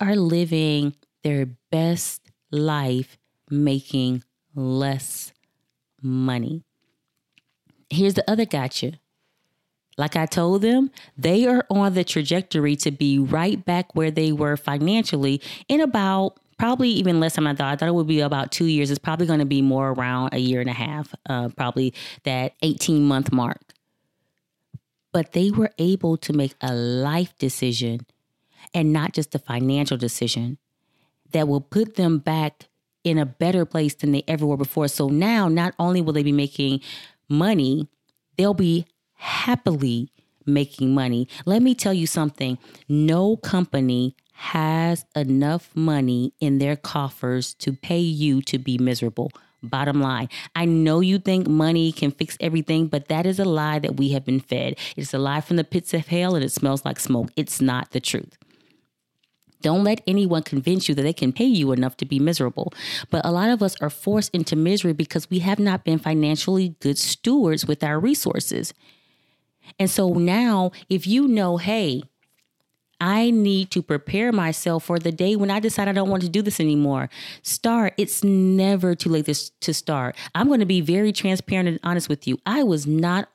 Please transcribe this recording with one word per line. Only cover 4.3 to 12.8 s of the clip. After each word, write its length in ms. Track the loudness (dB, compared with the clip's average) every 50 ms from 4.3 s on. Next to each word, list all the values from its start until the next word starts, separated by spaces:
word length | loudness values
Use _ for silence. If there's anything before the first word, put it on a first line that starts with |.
| _ _ _ _ -10
less 800 | -6 -4 -2 0 0 0 0 -2 -4 -6 -8 -12 -12 -14 -16 _ _ _ _ _ _ _ _ _ _ _ _ _ _ -6
money. 600 | -4 -2 0 0 0 -2 -2 -4 -6 -8 -10 -12 _ _ _ _ _ _ _ _ _ _ _ _ _ _ _ _ _ _ _ _ _ _ _ _ -6
Here's 260 | 0 2 2 2 2
the 160 | 0 0 0
other 140 | 0 0 0
gotcha. 540 | 0 -2 -4 -4 -4 -4 -4 -6 -6 -6 -8 _ _ _ _ _ _ _ _ _ _ _ _ _ _ _ _ _ _ _ -2
Like 180 | -2 0 0
I 80 | 0 -2
told 380 | 0 0 0 2 2 2 2 2
them, 280 | 2 4 2 2 0 -2 -10 -20 -20 _ -4
they 280 | 0 2 2 4 4
are 200 | 4 2 2 0 0
on 240 | 0 2 2 2 2
the 100 | 0 0
trajectory 720 | 0 0 -2 0 0 -2 -2 -2 -2 -2 0 2 2 0
to 140 | 0